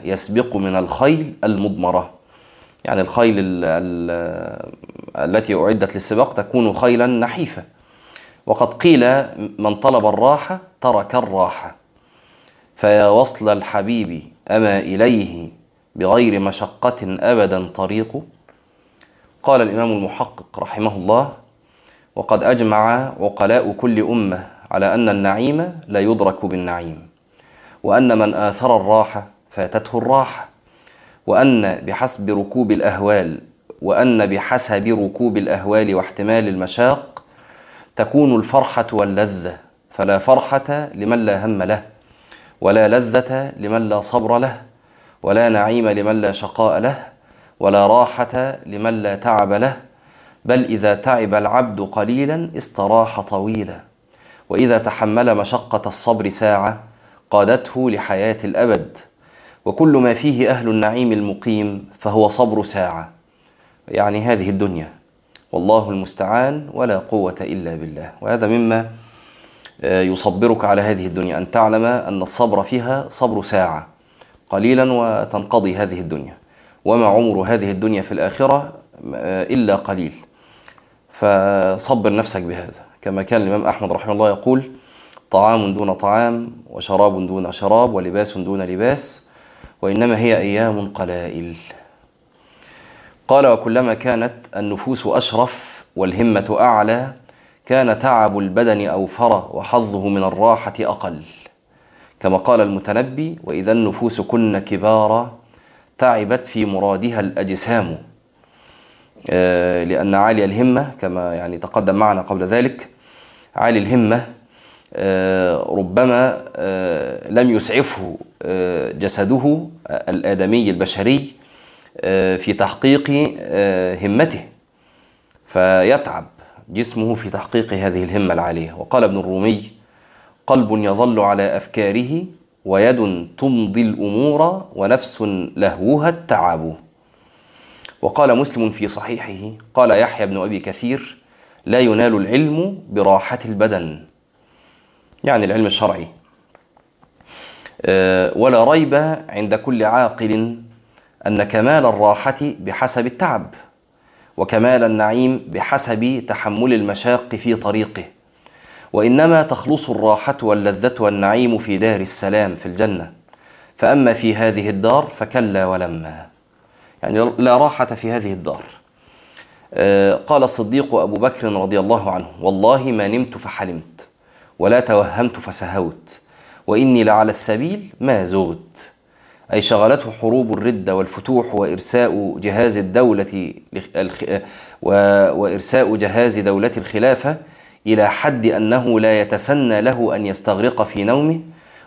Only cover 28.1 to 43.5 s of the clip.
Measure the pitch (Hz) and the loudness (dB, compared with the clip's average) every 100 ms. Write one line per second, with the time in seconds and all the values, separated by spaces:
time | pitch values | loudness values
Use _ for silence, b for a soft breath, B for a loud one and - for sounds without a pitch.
28.1 | 110 104 92 104 98 127 113 98 110 101 | 4 2 0 -2 0 2 2 4 2 2
29.1 | 104 101 _ _ - - 110 - 120 110 | -4 -12 _ _ -8 -4 -4 -4 -4 0
30.1 | 135 127 - - _ _ b b b b | 2 0 -6 -16 _ _ b b b b
31.1 | b - 101 135 120 98 78 - 98 127 | b 0 2 4 4 0 -4 -8 -4 -2
32.1 | - 98 101 101 127 110 104 104 95 101 | -2 -4 -4 -4 -2 0 0 0 0 0
33.1 | 104 85 76 - _ - - 90 - 127 | 0 0 -6 -14 _ -20 -8 -2 2 4
34.1 | 113 101 98 - 127 - 101 107 110 98 | 2 2 -2 -2 -2 0 -2 0 0 -2
35.1 | - 120 104 98 95 98 107 104 92 90 | -2 -2 -2 -2 -4 0 0 2 0 -4
36.1 | - 101 113 107 92 92 - 123 143 - | -6 -2 0 0 -4 -4 0 2 0 -4
37.1 | - - B B B B B B - 107 | -20 -20 B B B B B B -4 0
38.1 | 143 143 117 110 139 131 - 113 107 101 | 4 4 4 2 2 0 -2 -2 -2 0
39.1 | 98 104 95 87 85 _ _ _ - 98 | 0 -2 -4 -10 -12 _ _ _ -4 0
40.1 | 98 - 131 - 139 139 143 147 98 104 | 2 4 4 4 -2 -2 -6 -6 -6 -2
41.1 | 120 110 98 107 101 92 104 - _ b | 0 0 0 -2 -2 -2 -4 -6 _ b
42.1 | b b b b b 87 110 107 120 117 | b b b b b 2 4 6 4 2
43.1 | 123 127 131 139 | 0 0 -4 -6